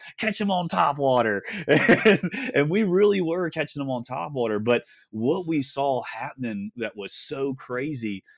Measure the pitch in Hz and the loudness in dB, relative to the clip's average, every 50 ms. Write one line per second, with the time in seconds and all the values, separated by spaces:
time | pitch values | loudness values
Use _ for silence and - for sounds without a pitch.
0 | - - - - - 214 208 - 214 196 190 180 175 170 190 185 170 147 139 147 | -18 -18 -10 -4 -4 -4 -2 -2 -2 0 0 0 -2 -2 0 2 2 2 2 2
1 | 143 135 127 123 113 110 101 98 - - - 196 156 - 147 151 - - 165 - | 2 4 4 4 4 4 2 0 -2 -6 -8 -6 2 4 4 4 6 6 4 6
2 | - 220 196 - - 170 - 254 269 220 - 139 147 151 170 214 226 185 175 190 | 8 6 4 4 2 -4 -6 -6 -6 -2 0 0 2 2 2 2 2 4 4 4
3 | 208 208 202 196 175 160 170 185 180 165 - 165 147 - - 147 139 135 127 123 | 4 4 4 2 0 -2 -2 -2 -2 -4 -4 -4 -6 -6 -6 -8 -6 -4 -4 -6
4 | 120 - 127 147 - 147 147 131 120 110 107 104 107 120 120 117 - - - _ | -6 -8 -8 -8 -6 -6 -2 -2 0 0 0 0 2 4 2 2 2 -4 -20 _
5 | _ _ - 107 113 131 165 190 180 165 165 147 131 - - 139 139 143 131 120 | _ _ -6 -2 0 0 0 0 0 -2 -2 -2 -2 -2 -4 -2 0 0 0 -2
6 | 113 - - 113 123 147 - 135 127 117 107 101 101 107 - 120 110 107 - 107 | -2 -6 -10 -10 -10 -10 -8 -6 -6 -6 -4 -6 -8 -8 -8 -6 -8 -8 -6 -8
7 | 98 95 - - - - 147 135 139 143 131 131 - - 123 123 135 156 151 123 | -12 -10 -10 -10 -10 -8 -6 -4 -4 -4 -4 -6 -10 -8 -6 -6 -6 -6 -6 -6
8 | 113 107 98 95 _ _ _ | -6 -6 -6 -8 _ _ _